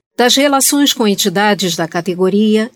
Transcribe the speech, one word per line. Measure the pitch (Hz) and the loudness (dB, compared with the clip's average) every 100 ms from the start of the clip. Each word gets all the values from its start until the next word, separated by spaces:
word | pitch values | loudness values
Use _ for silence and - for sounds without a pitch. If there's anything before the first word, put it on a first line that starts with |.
| _ - | _ -2
Das | 240 247 | 2 2
relações | 285 277 262 285 285 | 2 0 0 0 0
com | - 214 | 0 0
entidades | 190 208 175 208 190 185 | 0 -2 0 0 0 -2
da | 165 165 | -4 -4
categoria | 175 170 180 185 202 214 214 220 | -4 -6 -2 0 2 2 0 -2